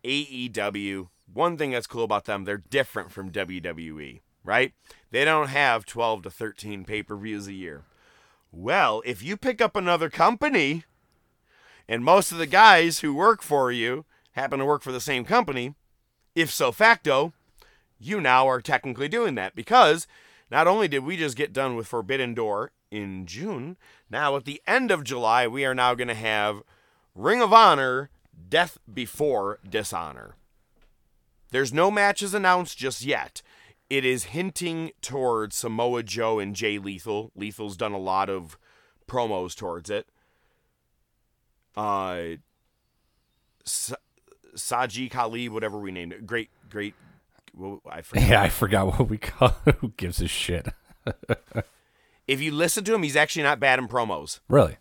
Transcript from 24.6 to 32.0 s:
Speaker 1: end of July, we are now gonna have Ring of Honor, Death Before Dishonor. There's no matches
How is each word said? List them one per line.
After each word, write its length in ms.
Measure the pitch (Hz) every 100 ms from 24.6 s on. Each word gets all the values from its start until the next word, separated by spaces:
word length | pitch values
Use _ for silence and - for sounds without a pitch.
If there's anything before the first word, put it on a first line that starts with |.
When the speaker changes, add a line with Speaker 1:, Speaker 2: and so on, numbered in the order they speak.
| -
Speaker 1:
end 240 | 240 247
of 120 | 175
July, 440 | 127 131 113 120 120
we 180 | 131 135
are 80 | 127
now 200 | 123 123
gonna 180 | 120
have 480 | 110 113 107 104 104 - _ _ _ _ 92
Ring 260 | 127 240
of 100 | 220
Honor, 580 | 226 214 147 131 127 143 _ _ - 90
Death 300 | 156 175 - -
Before 680 | 110 117 - 151 120 98 104 98
Dishonor. 680 | 87 101 90 80 62 52 - _ _ _ _ _ _ _ _ _ _ _
There's 240 | 127 135
no 160 | 143 185
matches 440 | 208